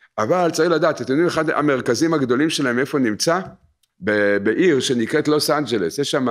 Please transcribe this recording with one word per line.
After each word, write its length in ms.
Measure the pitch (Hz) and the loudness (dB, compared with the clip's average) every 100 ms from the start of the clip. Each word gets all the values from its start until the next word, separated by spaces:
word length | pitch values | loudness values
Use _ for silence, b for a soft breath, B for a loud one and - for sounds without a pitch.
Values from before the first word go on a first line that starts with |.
| b - | b -4
אבל 320 | 110 180 170 | 0 0 0
צריך 160 | 160 165 | 0 0
לדעת, 320 | 160 165 143 | 2 0 -2
אתם 120 | 123 | -2
יודעים, 140 | 135 170 | 0 0
אחד 220 | 160 156 | 0 0
המרכזים 640 | 147 147 135 127 120 165 | 0 0 0 0 0 2
הגדולים 360 | 160 127 123 156 | 2 0 0 0
שלהם, 300 | 147 135 120 | 0 -2 0
איפה 200 | 143 147 | -2 0
נמצא? 400 | 123 104 - 170 190 - _ _ _ _ | 0 0 -2 -2 -4 -16 _ _ _ _
ב-, 380 | 95 104 101 101 | -2 2 2 2
בעיר 360 | 101 110 180 139 | 0 2 2 2
שנקראת 480 | 120 127 110 151 147 | 0 -2 0 -2 0
לוס 220 | 151 - | 0 0
אנג'לס, 500 | 151 135 113 85 - | -2 -2 -2 -2 -4
יש 120 | 143 | -4
שם 160 | 147 127 | -2 -2